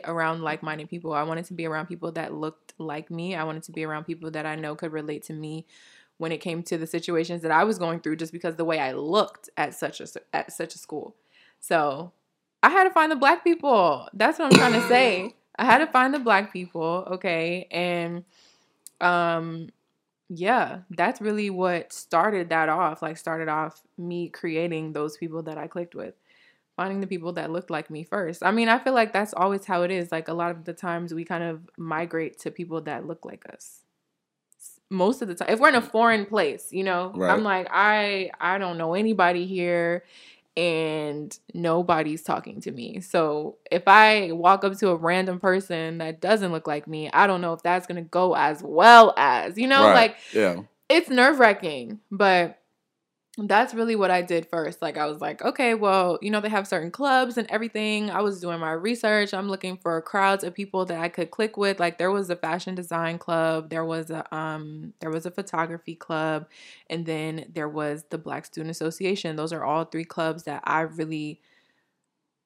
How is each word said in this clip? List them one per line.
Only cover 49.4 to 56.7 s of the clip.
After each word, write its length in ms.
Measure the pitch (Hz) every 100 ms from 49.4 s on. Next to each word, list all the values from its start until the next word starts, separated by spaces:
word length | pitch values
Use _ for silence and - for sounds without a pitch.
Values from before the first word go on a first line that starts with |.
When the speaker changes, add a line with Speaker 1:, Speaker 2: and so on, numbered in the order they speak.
| - 202
Speaker 1:
you 100 | 262
know, 180 | 277 -
Speaker 2:
Right. 80 |
Speaker 1:
like, 220 | 247 226 - -
Speaker 2:
Yeah. 280 | 110 95 87 - _ -
Speaker 1:
it's 200 | 330 330
nerve-wracking, 920 | 247 262 277 226 202 170 135 120 - -
but 440 | 196 196 180 170 - _ _ _ _ _ _ _ -
that's 300 | 202 202 254
really 220 | 226 226 220
what 160 | 185
I 100 | 180
did 280 | 175 170 165
first. 320 | 165 156 -
Like, 160 | 160 151
I 80 | 151
was 160 | 151
like, 200 | 160 -
"Okay, 320 | 240 - 240
well, 440 | 220 208 190 180 165
you 80 | 208
know, 120 | 214
they 80 | 214
have 180 | 208
certain 240 | 196